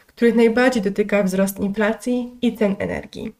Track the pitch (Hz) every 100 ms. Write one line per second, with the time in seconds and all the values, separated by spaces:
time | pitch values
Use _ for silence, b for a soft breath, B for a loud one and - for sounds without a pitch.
0 | b - 233 220 226 226 254 254 196 196
1 | 208 202 196 185 196 196 196 202 208 220
2 | 247 247 247 - 240 220 202 196 170 170
3 | - - - -